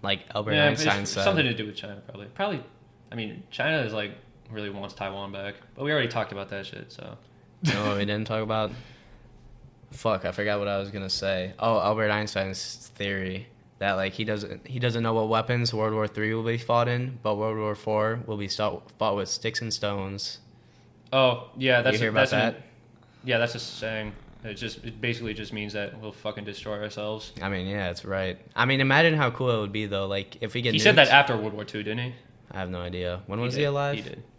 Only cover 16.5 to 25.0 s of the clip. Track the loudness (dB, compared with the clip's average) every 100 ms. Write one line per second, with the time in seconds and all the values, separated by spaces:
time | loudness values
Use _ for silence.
16.5 | -2 2 4 4 0 -2 -4 -2 0 0
17.5 | 0 -2 -4 0 2 2 0 -4 -6 -4
18.5 | 0 0 -2 -10 0 2 2 0 -2 -2
19.5 | -2 -4 -4 -2 -2 -6 -6 -8 -10 -18
20.5 | -20 -20 -20 -20 -20 0 6 6 4 -4
21.5 | -2 4 6 6 4 4 4 4 4 2
22.5 | 0 -14 -20 -20 -20 -20 -14 0 2 2
23.5 | -2 -10 -8 -6 -4 -6 -10 -18 -14 -10
24.5 | -8 -8 -8 -12 -6